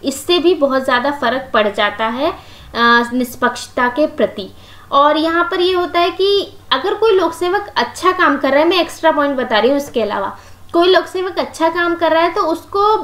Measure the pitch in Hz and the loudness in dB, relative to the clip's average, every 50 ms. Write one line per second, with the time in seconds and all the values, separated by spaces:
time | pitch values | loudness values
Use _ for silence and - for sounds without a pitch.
0 | - 277 269 - - - 349 349 285 339 359 - 277 262 262 269 262 - 254 247 | -4 -4 -6 -6 -2 0 0 2 4 2 2 4 2 0 0 0 0 2 0 2
1 | 240 277 285 - - 233 247 269 - - - 226 208 208 202 - 214 208 202 - | 0 -2 -4 -2 -2 -2 -2 -2 -6 -2 0 0 0 0 0 0 -2 -2 -2 -2
2 | 220 226 233 247 277 339 - - - - - - - - - 226 233 233 240 240 | -4 -4 -2 -2 -2 -4 -4 -6 -14 -20 -20 -20 -20 -10 -4 0 2 4 4 4
3 | 240 233 240 254 247 240 - - - 233 233 - - - - - 254 240 240 - | 2 0 -2 -2 -4 -4 -4 -2 -2 -2 -2 -4 -12 -8 -4 -2 -2 -2 0 0
4 | 302 302 - - 220 190 - - 190 190 - - - - - - - - - 277 | 0 0 0 -2 -2 -2 -2 -8 -12 -12 -14 -20 -20 -20 -20 -20 -12 0 2 4
5 | 285 294 302 320 311 320 330 339 339 339 370 359 359 359 370 359 349 - - 339 | 4 4 2 2 0 0 0 0 0 0 0 0 0 0 2 0 -2 0 0 0
6 | 349 370 349 - 381 392 403 403 339 - - - - - - 269 - 392 427 415 | 0 0 0 0 0 2 2 0 0 -4 -10 -20 -6 -4 -4 -2 -2 -4 -2 0
7 | 440 453 415 381 349 330 330 - 359 359 359 415 415 - - - 240 240 - - | 2 2 4 4 2 0 -2 -2 -4 -2 -2 -2 -4 -4 -4 -4 -4 -4 -6 -2
8 | - - - 359 349 302 285 277 - 269 269 285 311 339 381 359 320 330 - - | -2 -2 0 2 2 2 2 0 0 0 2 2 2 4 2 2 0 -2 -4 0
9 | - 320 311 294 285 285 277 262 247 240 226 208 208 247 285 285 277 - - 247 | 0 2 2 2 0 0 0 -2 -2 0 0 2 2 2 2 0 -2 -4 -4 -4
10 | 220 208 208 208 196 - - - - - - - - - - 339 339 370 370 339 | -2 -2 -4 -4 -6 -6 -8 -12 -20 -20 -20 -20 -20 -2 0 2 4 6 4 4
11 | 339 - - 370 370 381 339 - 277 - - - 311 330 330 349 349 349 339 330 | 2 0 -8 -6 -6 -6 -4 -6 -6 -6 -4 -2 -2 0 0 0 -2 -2 0 0
12 | 339 320 311 320 339 349 339 427 392 311 320 320 - - - 403 403 415 440 415 | 0 2 2 2 2 2 0 -2 -2 -2 -2 -4 -6 -6 -2 0 2 2 2 0